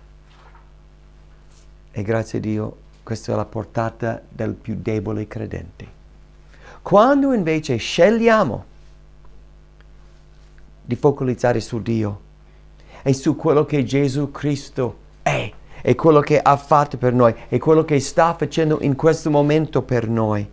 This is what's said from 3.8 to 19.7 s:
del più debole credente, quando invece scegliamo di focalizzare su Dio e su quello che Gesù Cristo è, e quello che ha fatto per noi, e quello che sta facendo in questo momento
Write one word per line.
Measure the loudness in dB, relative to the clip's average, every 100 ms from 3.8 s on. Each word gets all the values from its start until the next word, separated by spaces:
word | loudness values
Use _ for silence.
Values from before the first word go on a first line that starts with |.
| -6 -4 -6 -6 -10
del | -8 -8 -8
più | -8 -8
debole | -4 -4 -4 -6 -8
credente, | -10 -10 -10 -12 -18 -20 -20 -20 -20 -20 -20 -20 -20 -20 -12
quando | 2 4 6 4 2
invece | 0 0 -2 -2 -4
scegliamo | -2 2 4 4 4 4 2 -4 -10 -20 -20 -20 -20 -20 -20 -20 -20 -20 -20 -20 -20 -20 -20 -20 -20 -20 -20 -20 -20 -14 -8
di | 0
focalizzare | 0 2 -2 0 0 0
su | -2 -6
Dio | -2 -2 -2 -6 -14 -20 -20 -20 -20 -20 -20 -6
e | -2
su | 0 0 -2
quello | 2 2 2
che | -2
Gesù | 0 0 0 -2 -6
Cristo | -4 -4 -4 -8 -6 -6 -8 -20 -8
è, | -4 -4 -6 -12 -20 -4
e | 0 2
quello | 4 4
che | 4 2
ha | 4 2
fatto | 2 2 0 -2
per | 0
noi, | 4 4 2 -4
e | -2
quello | 4 4 4
che | 0
sta | 0 0 0 0
facendo | -4 0 0 0
in | 0 2
questo | 2 2 2
momento | 2 4 2 0